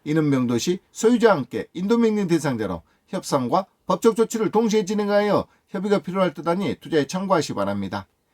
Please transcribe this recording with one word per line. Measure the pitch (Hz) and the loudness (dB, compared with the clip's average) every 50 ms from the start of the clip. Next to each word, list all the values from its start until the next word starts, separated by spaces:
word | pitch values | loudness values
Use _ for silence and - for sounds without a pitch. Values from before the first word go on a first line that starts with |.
| - | -6
이는 | 143 156 160 151 143 | -2 0 0 2 2
명도시 | 135 127 123 120 123 117 - 175 185 - - _ | 2 0 0 0 0 0 0 -2 -4 -4 -6 _
소유자와 | - - 226 226 247 208 226 220 190 | -4 0 2 2 4 4 4 4 4
함께 | 143 123 - - 101 - - - | 2 -2 -4 -6 -8 -8 -8 -8
인도명령 | 175 190 202 233 233 233 220 214 208 202 160 | -4 -2 0 2 2 2 2 2 0 0 0
대상자로 | 170 151 143 143 123 107 104 92 90 82 - _ _ _ _ _ | 0 0 0 -2 -2 -2 -4 -4 -6 -8 -10 _ _ _ _ _
협상과 | 190 185 - - 156 135 127 120 151 190 196 - _ _ _ | -10 -8 -4 -2 -2 -2 0 0 0 -2 -2 -4 _ _ _
법적 | - - - - 233 208 | -4 -2 2 2 2 4
조치를 | 233 220 - - 220 214 - | 2 0 0 0 -2 -2 0
동시에 | - 220 233 214 214 220 185 | 2 2 2 2 2 0 0
진행하여 | 185 214 208 208 202 208 208 208 208 175 117 - - _ _ _ _ | 0 -2 -2 0 2 2 2 2 2 2 0 0 -4 _ _ _ _
협의가 | - - 190 202 202 190 | -8 -6 -2 0 0 0
필요할 | - 180 175 196 185 170 | 0 -2 -2 0 0 -2
듯하니 | - 170 151 170 170 196 190 127 92 - | -2 -2 -2 -2 -2 0 -2 -4 -6 -8
투자에 | - 139 165 147 135 | -6 -2 0 0 0
참고하시 | - 185 185 196 185 185 156 - - | 0 -4 -4 -2 0 0 0 0 -2
바랍니다. | 107 101 98 101 101 101 98 92 104 98 98 - _ _ _ _ | -4 -4 -2 -2 -2 -4 -4 -6 -6 -8 -8 -12 _ _ _ _